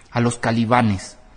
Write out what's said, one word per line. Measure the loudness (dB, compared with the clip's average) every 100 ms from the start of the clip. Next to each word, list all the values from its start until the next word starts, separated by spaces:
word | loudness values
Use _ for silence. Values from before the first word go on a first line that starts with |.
| -8
a | -2
los | -2 -2
calibanes, | -2 0 2 2 2 -2 -6 -20 -20